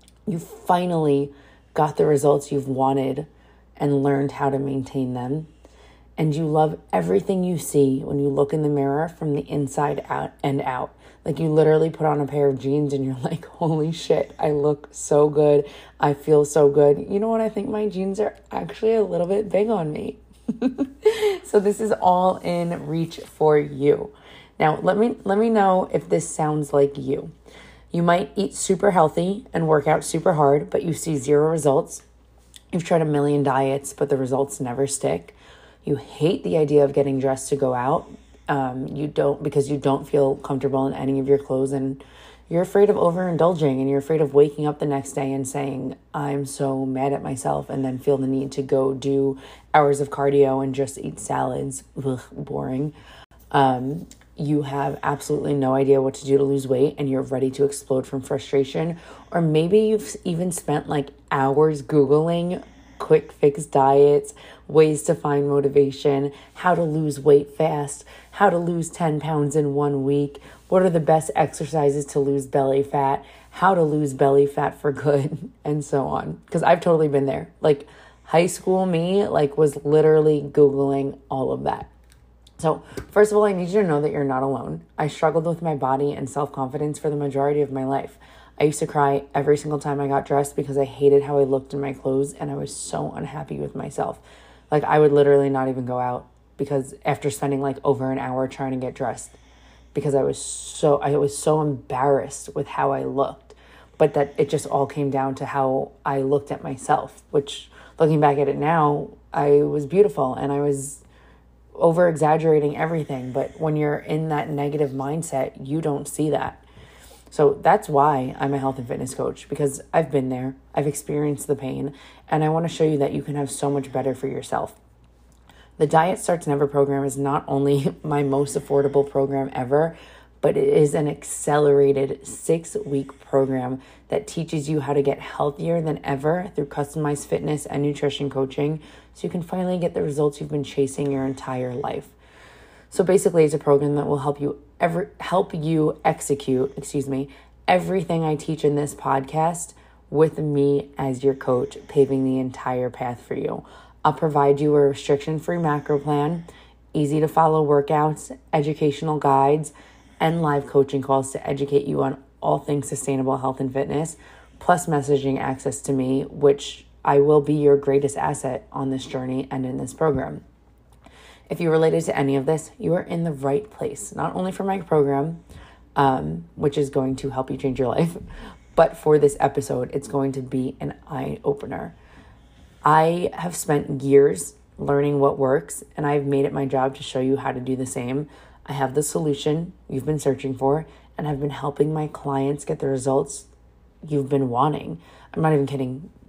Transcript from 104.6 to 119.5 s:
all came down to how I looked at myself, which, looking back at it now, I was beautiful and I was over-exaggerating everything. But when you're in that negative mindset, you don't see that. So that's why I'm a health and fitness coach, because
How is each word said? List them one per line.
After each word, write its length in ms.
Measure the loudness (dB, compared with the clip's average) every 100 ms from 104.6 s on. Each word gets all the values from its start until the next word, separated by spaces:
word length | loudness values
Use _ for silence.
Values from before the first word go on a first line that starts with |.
| -2
all 200 | -2 -2
came 240 | -2 -2
down 240 | -2 -4 -4
to 100 | -6
how 460 | -2 0 0 -4 -8
I 160 | -4 -2
looked 320 | 0 0 -2
at 100 | -10
myself, 600 | -10 -8 0 0 -2 -14 -4
which, 400 | -2 -2 -10 -16 -20 -12 0
looking 220 | 2 4
back 160 | 4 4
at 100 | 0
it 100 | 0
now, 520 | 0 2 2 0 -6 -14 _
I 300 | -2 4 4
was 240 | 4 -2 -2
beautiful 480 | 2 2 2 -4
and 180 | -2 -4
I 80 | -2
was 400 | -2 -2 -6 -14 _ _ _ _ _ _ _
over-exaggerating 1040 | 0 2 4 2 4 2 4 4 4 2 -2
everything. 560 | -2 -2 -4 -8 -6
But 260 | -4 -6 -4
when 180 | -4 0
you're 200 | -2 -2
in 320 | -4 -4 -2
that 220 | -4 -4
negative 400 | -4 -4 -2 -2
mindset, 760 | -2 -6 -6 -4 -4 -4 -8 -6
you 140 | -4
don't 260 | -2 -4 -6
see 220 | -4 -2
that. 340 | 0 -4 -10 _ -20 -20 -20 -20 -20 -12
So 240 | 2 2 4
that's 260 | 2 2 2
why 460 | 2 4 2 -4 -4
I'm 120 | -4
a 40 | -2
health 200 | -4 -6
and 100 | -8
fitness 260 | -8 -8
coach, 340 | -6 -6 -6
because 320 | -10